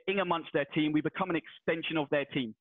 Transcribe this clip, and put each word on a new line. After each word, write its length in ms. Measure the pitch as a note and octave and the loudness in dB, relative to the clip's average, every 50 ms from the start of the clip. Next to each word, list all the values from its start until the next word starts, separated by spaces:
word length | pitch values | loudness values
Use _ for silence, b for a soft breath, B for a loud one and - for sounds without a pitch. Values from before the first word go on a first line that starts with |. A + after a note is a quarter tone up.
| - | -2
in 140 | - G3 G3 | -2 0 0
amongst 300 | F3+ F3 F3 E3 D#3+ - - | 0 2 0 -2 -2 -2 0
their 140 | D#3 C#3+ | 0 0
team, 260 | - - D#3+ D3+ D3+ D3+ | 0 0 0 2 2 2
we 80 | D3+ | 2
become 280 | D3+ D#3 - - F#3+ F3+ | 0 0 -2 -2 -2 0
an 60 | F3 | 0
extension 600 | D#3 - - - - _ - E3 E3 D3+ - D#3+ | -2 -4 -6 -14 -6 _ -2 -2 -2 -2 -2 -2
of 120 | D#3+ D3 C3+ | -2 0 2
their 140 | D3+ C#3+ C#3 | 0 0 0
team. 280 | - - D3+ B2+ A2 A2 - | 0 -2 -4 -4 -4 -6 -12